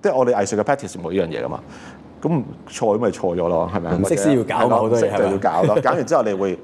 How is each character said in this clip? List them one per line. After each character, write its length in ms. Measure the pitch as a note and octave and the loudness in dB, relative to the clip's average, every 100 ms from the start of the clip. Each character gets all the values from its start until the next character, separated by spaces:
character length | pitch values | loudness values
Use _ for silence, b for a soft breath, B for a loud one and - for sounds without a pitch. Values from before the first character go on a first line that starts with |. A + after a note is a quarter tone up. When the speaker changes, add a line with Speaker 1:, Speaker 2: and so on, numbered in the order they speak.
Speaker 1:
即 60 | G#3 | 2
係 60 | |
我 120 | C3 B2 | 2 2
哋 80 | |
藝 120 | A2+ G2 | 2 0
術 100 | G#2 | 0
嘅 60 | |
practice 320 | G#2 C#3 G2 - | 0 0 -2 -10
冇 100 | E2 | -4
呢 140 | F#2+ E2 | -2 -2
樣 0 | |
嘢 180 | C2 | -4
㗎 40 | A#1+ | -6
嘛。 120 | - - B B B - - | -8 -12 B B B -20 -8
咁 200 | D3+ E3 A2+ - - | -2 -2 -4 -12 -14
錯 280 | - A2+ G#2 | -4 0 2
咪 100 | A#2 | 0
錯 260 | F2 F#2 F2 | 0 -2 0
咗 120 | E2+ | 0
咯， 220 | E2+ E2 | 0 0
係 60 | F2+ | -4
咪 100 | E2+ | -2
啊？ 80 | E2+ | -2
Speaker 2:
唔 40 | G2 | 0
識 100 | E3 | 0
先 200 | D#3 C3+ | 2 2
要 60 | |
搞 240 | G2 E2 A#2 | 0 0 2
好 200 | A#2 A#2+ | 2 2
多 100 | A#2 | 2
嘢， 120 | - | 2
Speaker 1:
係 80 | G2+ | 2
咯， 0 | |
唔 0 | |
識 0 | |
就 60 | |
要 140 | G2 G2 | 0 2
搞 240 | G2 E2 | 0 2
咯。 100 | F#2 | 2
Speaker 2:
係 20 | G#2+ | 2
咪？ 40 | |
Speaker 1:
搞 80 | B2+ | 2
完 160 | E3 A#2+ | 0 2
之 100 | D#3 | 2
後， 60 | |
你 100 | A2 | 2
會 240 | F#2+ G2 F#2 | 0 -2 -4